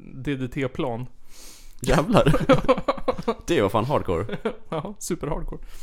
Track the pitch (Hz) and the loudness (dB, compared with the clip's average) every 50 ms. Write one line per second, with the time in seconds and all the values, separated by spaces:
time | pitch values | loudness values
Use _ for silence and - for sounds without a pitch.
0 | - - - 131 127 151 143 131 131 131 - 147 135 127 - - 165 131 117 113 | -16 -14 -14 -8 -6 -4 -4 -4 -4 -6 -4 -4 -4 -4 -2 -4 -4 -4 -4 -4
1 | 127 127 - - - - - - - - - - - - - - - - 127 165 | -6 -10 -12 -14 -14 -14 -14 -14 -16 -16 -16 -16 -16 -16 -12 -4 0 4 4 4
2 | 143 196 233 151 110 - 156 - - - 262 - - - 254 208 - - - - | 4 6 6 6 8 8 6 6 6 6 4 6 6 4 2 2 2 -2 -2 -2
3 | - - - - - - 220 - - - - - 208 190 - 113 104 131 147 110 | -2 -2 -2 -2 -2 -4 -4 -4 -2 0 2 4 4 4 4 2 2 2 0 0
4 | 98 95 87 80 101 - - - - - 165 - - - - 160 147 196 208 - | 0 0 0 0 -2 -2 -4 -4 -4 -6 -6 -6 -8 -8 -6 -6 -6 -8 -10 -10
5 | - - 180 - - 143 165 180 160 - - 156 - - - - | -6 -6 -4 -4 -4 -4 -4 -4 -4 -6 -6 -8 -10 -12 -12 -10